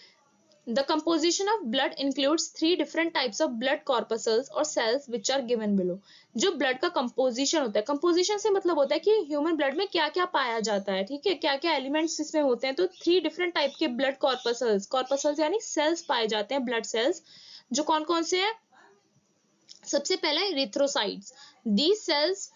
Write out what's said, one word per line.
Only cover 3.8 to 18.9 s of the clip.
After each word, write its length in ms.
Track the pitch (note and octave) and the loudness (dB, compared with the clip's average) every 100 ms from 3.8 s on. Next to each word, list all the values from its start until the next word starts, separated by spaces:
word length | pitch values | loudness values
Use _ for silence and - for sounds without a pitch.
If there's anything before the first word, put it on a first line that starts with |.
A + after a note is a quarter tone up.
| - | 0
corpuscles 520 | A#3 G#3+ A3 A#3 A3 C4+ - | -2 -2 -2 0 0 0 -4
or 60 | |
cells 460 | D4+ C#4+ A3+ C#4 B3+ | -2 0 0 0 -2
which 220 | A#3 - | -4 -2
are 160 | C#4 A#3 | -2 0
given 260 | A#3 G#3+ G3 | 0 2 2
below। 180 | F3+ F#3 _ - _ A3 | 0 -4 _ -20 _ -2
जो 140 | F#4+ | 0
blood 280 | D4+ C4+ B3+ | 2 0 0
का 100 | F4 | -2
composition 720 | D#4+ B3 - C4 A#3 C#4 D#4+ | 0 -2 0 0 0 0 0
होता 180 | B3 G#3 | 0 0
है, 60 | G#3+ | -2
composition 500 | C#4+ F4 E4+ F4+ G#4 | 0 2 2 2 0
से 120 | G#4+ | 2
मतलब 300 | G4 F4 D4+ | 2 2 2
होता 160 | C#4 D#4+ | 2 4
है 40 | |
कि 120 | G4+ | 4
ह्यूमन 400 | G#4+ C#4+ D4 D#4 | 2 2 0 0
blood 260 | D#4 C4+ D4 | 2 0 0
में 100 | G4+ | -2
क्या 220 | E4+ D4+ | 0 0
क्या 160 | F4+ F4+ | 0 0
पाया 340 | D4+ B3 A3+ | 0 0 0
जाता 340 | G#3 G3+ G3+ | 0 -2 0
है, 100 | F#3+ | -2
ठीक 240 | G3 C#4+ G4+ | -4 -2 -2
है, 60 | |
क्या 220 | D4 D4+ C#4 | 0 0 0
क्या 180 | E4+ | 0
elements 480 | C#4+ C4 D4+ D#4+ - | 0 0 0 0 -2
इसमें 200 | D4 D#4 | -2 2
होते 260 | C#4+ A#3+ C4 | 2 2 -2
हैं। 80 | C4+ | 0
तो 120 | F4+ | -2
three 320 | - E4+ F4+ | 0 2 2
different 340 | D4+ D#4 F4+ | 2 -2 -2
type 200 | E4+ C#4+ - | 0 -2 0
के 80 | D#4 | -2
ब्लड 300 | A#3+ C4+ C4+ | 0 -2 2
corpuscles, 680 | C#4 B3 - A#3+ A#3+ G3+ G3+ | 0 0 -2 0 2 2 0
corpuscles 540 | C4 B3+ C#4 D4+ D4 | -2 0 0 0 2
यानी 200 | D#4 G#4+ | 0 0
cells 420 | - D#4+ D4+ E4 | -2 0 2 0
पाए 260 | - B3 A3 | -2 0 0
जाते 280 | G#3+ G#3 C#4 | 0 0 -2
हैं, 100 | B3 | 0
blood 180 | A3+ | -2
cells, 380 | G#3+ A3 C4 F#4 - - - - - | -2 0 0 0 -8 -20 -20 -18 -6
जो 100 | B3 | -2
कौन 200 | D4+ D#4 | 0 0
कौन 200 | D#4 E4 | 2 -2
से 160 | D#4+ F#4 | 0 0
हैं, 140 | G4+ A4 _ _ - | 0 -4 _ _ -20